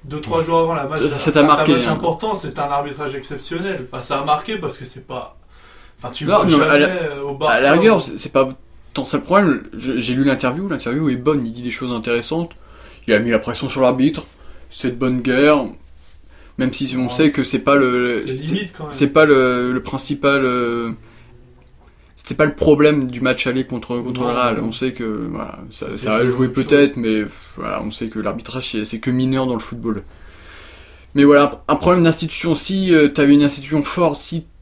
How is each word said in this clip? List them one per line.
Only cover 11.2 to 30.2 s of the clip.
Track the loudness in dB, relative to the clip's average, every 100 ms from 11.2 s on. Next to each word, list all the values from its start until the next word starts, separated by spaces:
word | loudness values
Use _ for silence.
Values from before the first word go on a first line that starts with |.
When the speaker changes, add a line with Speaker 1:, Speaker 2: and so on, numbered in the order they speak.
| 0 0 -2
Speaker 2:
il |
dit | -8
des | -8
choses | -6 -6
intéressantes. | -6 -2 -4 -2 -4 -6 -10 -20 -20 -20 -10 0
Il |
a | 2
mis | 4
la | 0
pression | 0 -6 -4
sur | 2
l'arbitre, | 2 4 2 0 -12 -18 -20 -20 -18
c'est | -6 -6
de | -2
bonne | -2 0
guerre. | 0 4 4 4 0 -10 -20 -20 -20 -20 -20 -20 -14 -4
Même | -4
si | -4 -4 -4
on | -2
Speaker 1:
Ouais. |
Speaker 2:
sait | 2 2
que | 2
c'est | -2 -2
pas | 2 4
le, | 4 2 0 -2
Speaker 1:
C'est | -6
limite, | -8 -4 -4 -6
Speaker 2:
c'est, | -12
Speaker 1:
quand |
même. | -8
Speaker 2:
c'est | -2 2
pas | 6 6
le, | 6 4 0 -2
le | -4
principal, | -6 -8 -6 -2 0 2 0
euh, | 0 -2 -4 -6 -10 -16 -20 -20 -20 -20 -20 _ -20 _ _ _ -18
c'était | -6 0
pas | 0
le |
problème | 2 4 6 6 4 -2
du | -2
match | -2 0 -2
aller | -2 -4
contre, | -6 -6 -6
contre | -6 -4
Speaker 1:
Non, | -2
Speaker 2:
le |
Real. | 0 0 0
Speaker 1:
non. | -4
Speaker 2:
On |
sait | -4 -4
que, | -4
voilà, | -6 -6 -6 -8 -10 -12 -16
ça, | -12 -10
Speaker 1:
Ça, |
Speaker 2:
ça | -6
Speaker 1:
c'est | -2
Speaker 2:
a | 2
Speaker 1:
autre | 2
Speaker 2:
joué | 2 0
Speaker 1:
chose. | 0
Speaker 2:
peut-être, | 2 4 4 2
mais, | 0 0
pff, | -2 -8 -18 -12
voilà, | -8 -6
on | -8
sait | -8 -8
que | -6
l'arbitrage, | -6 -6 -8 -10 -6
c'est, | -6 -6
c'est | -6
que | -2
mineur | 0 0 0 -2
dans | -4
le |
football. | -6 -8 -6 -6 -8 -20